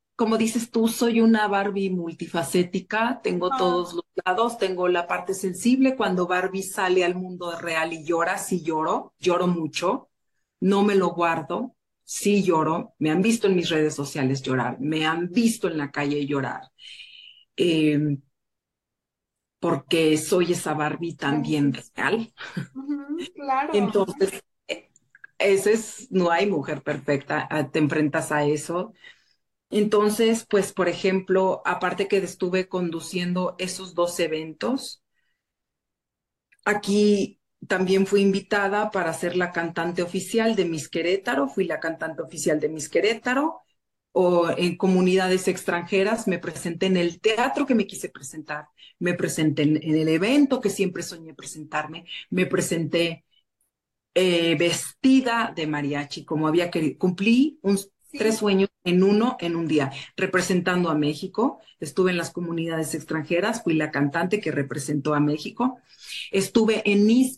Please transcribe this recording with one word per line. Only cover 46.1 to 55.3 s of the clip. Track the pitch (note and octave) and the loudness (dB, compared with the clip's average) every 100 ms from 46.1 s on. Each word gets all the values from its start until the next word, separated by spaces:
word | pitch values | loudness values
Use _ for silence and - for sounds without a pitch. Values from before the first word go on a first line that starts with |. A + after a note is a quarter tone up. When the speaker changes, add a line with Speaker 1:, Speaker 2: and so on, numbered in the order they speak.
| A3+ - | 0 -2
Speaker 1:
me | F3 | -4
presenté | - E3 F3 E3+ F#3+ | -4 -8 -8 -2 2
en | F3+ | 2
el | F3 E3+ | 0 0
teatro | A3 A3 C4 - C#4 | 0 2 0 0 2
que | A3+ | 2
me | G3 | 0
quise | - - | -6 -12
presentar, | - C3+ D#3 D3+ D3+ - _ - - | -12 -16 -14 -10 -10 -12 _ -20 -6
me | F3 | -2
presenté | F3 D#3+ - D#3 C#3 | -2 -2 0 0 2
en, | D3+ D#3 | 2 2
en | D#3 D#3 | 2 0
el | D#3 | 2
evento | D#3+ G3+ C#4+ C#4 C4 | 2 4 4 4 2
que | G#3 | -2
siempre | - F#3 F3+ | 0 -2 -2
soñé | E3+ E3+ D#3+ D3+ | -10 -12 -18 -18
presentarme, | D3+ D#3 D3+ D3+ D#3 E3 - - - | -16 -14 -8 -6 -6 -12 -16 -18 -6
me | F3+ F#3 | -2 0
presenté, | F3+ F3+ E3+ D3+ E3+ E3+ E3 _ _ _ _ _ _ _ _ _ F3 | 0 0 -2 0 0 0 -2 _ _ _ _ _ _ _ _ _ 2
eh, | F#3 E3+ E3 D#3+ | 2 4 2 2
vestida | E3+ E3+ - - C4 C4 B3+ | 2 0 -6 0 6 6 4